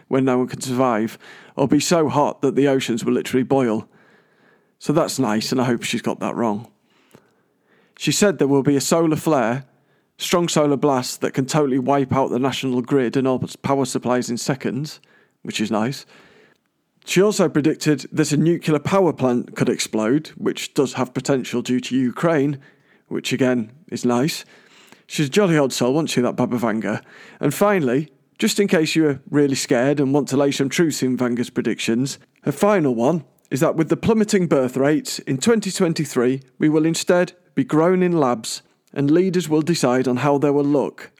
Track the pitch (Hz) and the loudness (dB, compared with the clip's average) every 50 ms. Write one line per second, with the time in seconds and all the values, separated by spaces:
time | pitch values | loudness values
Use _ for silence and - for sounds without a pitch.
0 | - _ - 135 131 131 127 127 127 120 - 123 - 131 127 123 135 127 117 104 | -8 _ -2 0 2 2 2 0 0 -2 -4 -8 -6 -4 -2 0 2 2 2 0
1 | 110 113 - - - - - - - - - - 143 127 - 147 143 - 180 170 | -2 -4 -6 -10 -18 -20 -20 -20 -20 -10 -4 -2 0 2 2 2 2 2 2 2
2 | 156 131 117 147 143 110 - - - 135 104 123 139 143 135 135 123 - 117 117 | 2 2 2 2 0 0 0 -2 -2 0 2 2 2 4 2 2 0 -2 -4 -2
3 | - 120 123 113 - - - 127 131 - 139 135 131 120 107 110 104 - _ _ | -2 -2 -2 -2 -2 -2 -2 -2 0 2 2 2 2 2 0 -2 -4 -8 _ _
4 | _ _ _ _ _ _ _ _ _ _ _ _ _ _ _ _ - - 147 165 | _ _ _ _ _ _ _ _ _ _ _ _ _ _ _ _ -4 0 2 2
5 | 160 208 - - 131 107 107 110 107 - 131 127 123 127 120 113 - - - 113 | 2 0 0 -2 -2 0 0 -2 -2 -2 -2 0 0 0 0 -2 -2 -4 -6 -4
6 | - 113 - - - 101 - 87 117 113 104 104 120 - _ _ _ _ _ _ | -4 -4 -6 -4 -6 -6 -4 -2 -2 -2 -4 -4 -8 -12 _ _ _ _ _ _
7 | _ _ - _ _ _ _ _ _ _ _ _ _ _ _ _ _ _ _ - | _ _ -20 _ _ _ _ _ _ _ _ _ _ _ _ _ _ _ _ -6
8 | - 156 139 - 208 208 175 135 151 135 139 139 127 147 143 139 127 - 180 165 | -4 -2 0 2 2 2 4 2 2 2 4 4 4 2 2 2 2 2 2 2
9 | 165 165 156 151 - 160 156 135 117 110 120 135 135 - _ _ _ _ _ _ | 2 2 0 0 0 0 2 2 2 0 -2 -4 -6 -12 _ _ _ _ _ _
10 | _ _ _ - - - - 175 175 156 - 165 151 147 143 127 147 147 135 127 | _ _ _ -12 -4 -2 0 0 0 2 2 2 2 2 2 2 2 2 2 0
11 | 123 - - - - - - - 135 123 - 156 151 139 127 135 123 127 139 143 | -2 -4 -6 -6 -6 -4 -2 -2 -2 0 0 0 0 0 0 0 0 0 0 0
12 | 139 131 - 151 131 82 80 120 131 135 120 - - 135 123 123 123 - 143 139 | 0 0 0 0 0 0 0 -2 -2 -2 -2 -4 -4 -4 -4 -4 -2 0 0 0
13 | 127 113 107 139 127 131 127 123 - - - - - - 139 139 135 127 - 131 | 0 0 0 0 0 0 0 -2 -4 -8 -10 -8 -4 -2 0 0 0 -2 -4 -4
14 | - 120 123 123 123 - 120 113 - - 143 - - 110 95 127 151 151 - - | -2 -2 -2 -2 -2 -4 -6 -4 -4 -4 -4 -4 -4 -6 -6 -6 -8 -10 -12 -16
15 | _ _ _ _ _ _ _ _ - - 110 - 160 - 113 104 110 123 139 - | _ _ _ _ _ _ _ _ -14 -10 -6 -4 -4 -2 -2 -2 -2 -2 -4 -8
16 | - - - - - _ _ _ _ _ _ _ _ _ _ _ _ _ _ _ | -12 -20 -20 -20 -20 _ _ _ _ _ _ _ _ _ _ _ _ _ _ _
17 | _ - - 175 190 214 208 - 185 151 - 156 139 156 151 - - 156 151 135 | _ -2 2 2 4 4 2 2 0 0 0 0 0 0 0 0 0 0 0 0
18 | - - - 143 156 - 151 143 156 160 175 - - 165 156 147 - - 190 196 | -2 -4 -4 -2 0 0 2 2 2 2 0 0 0 -2 -2 -2 0 0 2 2
19 | 190 165 123 - 123 127 120 123 - - - - 123 117 104 - - - - 110 | 2 2 0 0 0 0 0 -2 -4 -6 -6 -2 -2 0 0 -2 -4 -4 -4 -2
20 | 107 107 131 151 151 - - - - - - - - - - - 139 127 - - | 0 0 0 0 -2 -4 -10 -6 -6 -6 -4 -6 -8 -4 -2 -2 -2 -2 -2 -4
21 | 127 123 - 131 131 - 143 131 110 - - 120 120 - 127 123 123 - 123 131 | -6 -4 -4 -4 -2 0 -2 -2 -2 -4 -4 -4 -2 -2 -2 -2 -2 -2 -2 -2
22 | 131 120 110 - - 170 165 147 135 147 147 135 - - _ _ _ _ _ _ | -2 -2 -2 -2 0 0 2 2 0 0 -2 -6 -10 -18 _ _ _ _ _ _
23 | _ _ - 87 - - 131 117 131 127 127 123 110 110 - - _ _ 117 113 | _ _ -10 -8 -4 -4 -2 0 2 2 2 0 -2 -4 -10 -20 _ _ -10 -4
24 | - 120 120 120 131 160 - - - - - - _ _ _ - - _ - - | -2 0 0 2 0 -2 -4 -6 -12 -16 -20 -20 _ _ _ -20 -20 _ -20 -20
25 | _ - - - 156 135 - 208 214 180 165 151 143 123 117 - 127 123 131 160 | _ -10 -4 -4 -4 0 2 2 2 4 4 2 2 2 0 0 0 0 2 0
26 | 160 - - 135 123 113 95 92 127 107 120 120 110 113 104 113 107 95 110 123 | -2 0 0 0 0 0 0 -2 -2 -2 -2 -2 -2 -2 -2 -2 -2 -4 -4 -6
27 | - - - - - - - - - 147 143 - 202 208 208 190 151 123 117 139 | -8 -12 -20 -20 -20 -20 -10 -4 -4 -2 0 2 2 2 2 2 2 0 0 0
28 | 156 - _ _ _ _ _ - - 220 - - 202 196 - 170 160 151 - 160 | -2 -4 _ _ _ _ _ -4 -2 -2 0 0 0 2 2 2 2 2 2 2
29 | 160 151 139 135 - - - 147 147 139 135 127 - - 139 117 120 139 147 143 | 2 2 0 -2 -6 -2 0 2 2 2 0 -2 -2 0 0 2 2 2 2 2
30 | 143 131 135 147 135 - 131 135 143 143 135 - 143 135 - - 175 160 131 - | 2 2 2 0 0 0 0 0 0 0 0 0 -2 -2 0 0 0 0 0 0
31 | 139 127 127 120 127 120 120 117 120 - - - 110 113 104 - - - 113 117 | -2 -2 0 0 -2 -2 -2 -2 -4 -4 -4 -4 -2 -2 -4 -2 -2 -2 0 0
32 | 135 139 - - _ _ _ _ _ 156 139 - 202 202 214 196 156 135 123 110 | -2 -4 -6 -10 _ _ _ _ _ -6 -2 0 2 2 2 2 2 0 0 0
33 | 117 135 170 170 135 - _ _ _ _ - 131 165 151 - - 160 143 165 156 | 0 0 0 -2 -4 -10 _ _ _ _ -2 0 0 0 0 0 0 0 -2 0
34 | - 175 226 220 208 208 - 202 180 151 - 139 127 123 - 127 135 143 156 143 | 0 0 2 2 2 2 2 0 2 2 2 2 2 0 0 0 2 2 2 0
35 | 127 - - - - - 135 131 - 226 240 220 - 190 175 - 190 165 165 - | -2 -4 -10 -10 -6 -6 -6 -2 2 2 2 2 0 -2 -2 -2 -2 0 0 -2
36 | 156 135 - 127 117 127 131 135 135 _ _ - - 156 151 160 156 165 165 - | -4 -2 0 0 2 2 0 -2 -6 _ _ -2 0 2 2 2 2 2 0 -2
37 | - - 180 180 180 175 - _ _ _ _ - 131 127 151 151 160 175 185 185 | 0 2 2 2 2 0 -4 _ _ _ _ -4 -2 0 2 2 4 4 4 2
38 | 180 180 175 165 143 123 120 110 113 - - - - _ _ _ _ _ - - | 2 2 2 2 2 0 0 -2 -4 -8 -12 -12 -14 _ _ _ _ _ -6 -2
39 | 139 143 151 175 185 190 165 180 170 151 156 160 156 165 170 160 - 127 123 127 | 0 2 4 4 2 2 0 -2 -2 0 0 0 0 0 0 0 2 2 2 2
40 | 127 131 123 123 127 147 143 139 135 147 143 143 143 143 147 139 113 76 - - | 2 0 0 0 2 2 2 2 2 2 2 2 2 2 2 0 0 -2 -6 -10
41 | - - _ _ | -18 -20 _ _